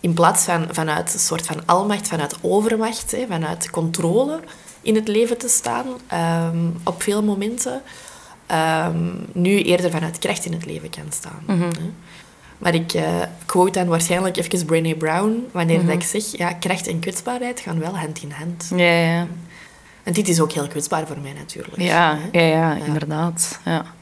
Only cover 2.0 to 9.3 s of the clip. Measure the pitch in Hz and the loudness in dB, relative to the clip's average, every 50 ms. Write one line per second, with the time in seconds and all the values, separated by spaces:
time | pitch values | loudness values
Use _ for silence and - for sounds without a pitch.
2 | 208 - - 165 226 247 - - - 180 185 202 214 226 226 220 220 226 226 - | -2 -4 -2 -2 -2 -4 -4 -4 0 2 4 4 4 4 2 0 0 -2 -2 -4
3 | - - - 214 254 233 185 165 165 156 170 165 - - - 175 165 165 165 - | -4 -4 -4 -4 -4 -2 -2 -2 -2 -2 -2 -4 -6 -4 -2 -2 -2 -2 -2 0
4 | 170 165 175 220 269 285 302 330 320 - - - - - - - - - 214 220 | 0 2 2 2 2 2 -2 -6 -8 -12 -20 -20 -20 -20 -20 -8 -2 2 2 2
5 | 214 214 208 214 233 233 240 233 - 240 - - - 240 233 233 247 262 254 247 | 2 2 2 2 2 2 0 -2 0 0 0 0 2 0 -2 -2 -4 -6 -10 -12
6 | - - - 175 170 165 165 170 165 165 165 165 170 170 165 170 - - 175 170 | -10 -6 -4 -2 0 2 2 0 0 0 0 0 0 0 -2 -2 -4 -4 -4 -2
7 | - - 202 214 214 208 202 202 202 214 233 247 - 254 254 262 269 - - - | -2 0 0 2 2 0 0 0 -2 -4 -4 -4 -4 -4 -4 -6 -8 -12 -20 -18
8 | - - - - - - - - - - - 160 160 160 160 160 170 170 165 165 | -18 -18 -20 -20 -20 -20 -20 -20 -6 -2 0 0 2 2 2 2 0 0 0 0
9 | 170 175 180 - - - | -2 -2 -4 -6 -10 -6